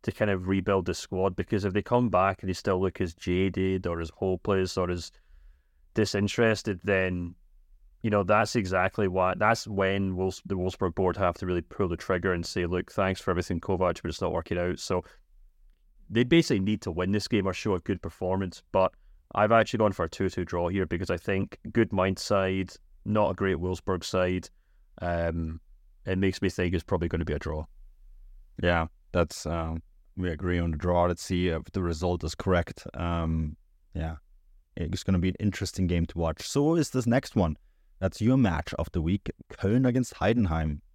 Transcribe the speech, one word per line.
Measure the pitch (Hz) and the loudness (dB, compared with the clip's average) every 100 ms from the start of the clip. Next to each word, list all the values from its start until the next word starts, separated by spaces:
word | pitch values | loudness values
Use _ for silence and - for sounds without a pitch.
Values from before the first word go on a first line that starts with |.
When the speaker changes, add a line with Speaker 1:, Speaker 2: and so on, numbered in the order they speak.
Speaker 1:
to | - | -6
kind | - 107 | -2 0
of | 98 92 | 0 2
rebuild | 98 90 98 87 | 0 2 0 0
the | |
squad, | 82 - 92 95 92 | -6 -4 0 0 0
because | 92 107 98 | -2 0 0
if | |
they | 98 | -2
come | - 123 123 | 0 0 2
back | 90 95 95 | 2 2 0
and | 95 | -4
they | |
still | 92 - 92 | -4 0 2
look | 95 - | 0 0
as | 90 - | -4 -4
jaded | - 90 95 90 95 92 90 | -2 2 2 2 0 0 -2
or | 85 | -6
as | 82 - | -6 -4
hopeless | 95 92 - 98 92 - | -2 -2 0 0 0 -2
or | 90 | -2
as | 90 - _ _ - - - _ _ _ - | -2 -6 _ _ -20 -20 -20 _ _ _ 0
disinterested, | 110 101 101 - 113 107 - 92 | 0 2 0 2 2 2 -2 -4
then, | 98 95 92 90 87 - _ - _ - - _ | 0 2 2 -2 -6 -10 _ -20 _ -20 -20 _
you | 113 | 0
know, | 104 | 2
that's | 92 107 104 123 | 4 2 4 0
exactly | 95 92 95 - 98 | 0 0 0 0 0
why, | 92 92 90 | 2 0 2
that's | 107 113 - | 2 2 -2
when | 98 95 98 98 92 | 0 0 2 -2 -2
Wolfs-, | 95 - - | -4 -4 -6
the | 95 | -2
Wolfsburg | 92 - 92 | -2 -2 -4
board | 82 92 87 | 2 0 2
have | 92 87 | 0 0
to | 90 | -2
really | 87 | -4
pull | 80 - 95 | -4 -4 -2
the | 85 | -2
trigger | - 92 95 | -2 0 0
and | 90 85 | -2 -2
say, | - 87 | -4 -2
"Look, | 90 - | -2 -4
thanks | - 95 92 | -2 0 0
for | - | -2
everything, | 87 87 85 | -2 -2 -4
Kovac, | - 92 90 85 | -2 0 0 0
but | 82 | -6
it's | 82 | -4
not | 87 | -2
working | 82 85 87 | -2 -2 -2
out." | 87 - | -2 -4
So | - 90 - - _ - - _ - _ _ _ - | -2 -4 -4 -20 _ -20 -20 _ -20 _ _ _ -4
they | 110 | 0
basically | 123 165 160 107 | 4 4 4 2
need | 95 107 | 2 -2
to | - | -4
win | 82 92 | -2 0
this | 104 - | 0 0
game | 107 95 | 0 0
or | |
show | 90 110 | -2 -2
a | 92 | -2
good | - 95 | -2 -4
performance, | 82 - 92 95 95 - _ | -4 -6 -2 -2 -2 -8 _
but | 95 92 _ - - _ | 2 2 _ -20 -20 _
I've | - 104 | 2 6
actually | 113 107 110 | 6 4 2
gone | 107 | 2
for | 95 82 | 2 -4
a | |
two | - 95 | 0 -2
two | - 87 | -2 -4
draw | 87 85 | -2 0
here | 95 92 | 0 0
because | 87 95 | -2 -2
I | 90 | -4
think | - 95 98 - - | -2 -2 -2 -8 -4
good | 110 113 | 0 2
Mainz | 98 95 95 | 2 0 0
side, | - 101 95 95 95 - _ - - | 0 0 2 -2 -4 -8 _ -14 -2
not | 107 98 | 2 2
a | |
great | 90 95 80 | 2 0 0
Wolfsburg | 90 92 - 92 | -2 -4 -2 -4
side. | - 92 90 92 - _ _ _ _ - | -2 0 0 0 -6 _ _ _ _ -8
Um, | 87 85 85 82 80 80 - - _ _ - | -4 -2 -2 -2 -6 -8 -16 -20 _ _ -4
it | 92 | 0
makes | 95 - | 0 0
me | 95 | -2
think | - 90 90 | 0 0 -2
it's | |
probably | - 92 85 | -2 -2 -2
gonna | 82 82 | -4 -4
be | |
a | 76 | -4
draw. | - 78 73 - - - - - - - - - | -4 -8 -8 -16 -20 -20 -20 -20 -20 -20 -20 -2
Speaker 2:
Yeah, | 90 87 80 _ _ | 2 2 0 _ _
that's, | 90 85 - - | 0 0 -2 -4
um, | 82 80 82 - - _ - | -4 -4 -6 -10 -20 _ -6
we | 90 | -4
agree | 78 92 87 | -2 0 2
on | 85 | 0
the | 78 | 0
draw. | 87 87 87 | 2 2 2
Let's | 85 | 0
see | - 90 90 | -2 0 2
if | 80 - | 0 -4
the | 101 | -2
result | 87 78 87 90 | -2 0 0 -2
is | 80 - | -4 -4
correct. | - 90 85 - - | 2 2 2 -8 -12
Um, | - 85 85 80 80 78 - _ _ _ 87 | -6 -2 -2 0 0 -2 -6 _ _ _ -8
yeah, | 80 78 _ - _ - _ - | -6 -8 _ -20 _ -20 _ -8
it's | 82 - | -6 -4
gonna | - 92 | 0 2
be | 92 | 2
an | 90 | 0
interesting | 104 - 98 - 92 | -2 -2 -6 -2 0
game | 87 82 | 2 0
to | 87 | 0
watch. | 82 78 - | -2 -2 -4
So | 139 147 165 | 0 2 2
is | 147 | 2
this | 131 120 | 0 2
next | 123 - - | 0 2 2
one. | 85 78 _ _ _ - | 2 0 _ _ _ -4
That's | 95 - | -4 0
your | 110 131 | 2 6
match | 110 82 - | 4 2 -4
of | - - | -6 -4
the | 90 | -2
week: | 80 98 - - - | 0 -2 -4 -14 -16
Köln | - 98 120 131 | -4 0 2 2
against | 123 123 - | 2 -2 0
Heidenheim. | 98 117 95 80 78 73 _ | 0 2 2 0 -2 -4 _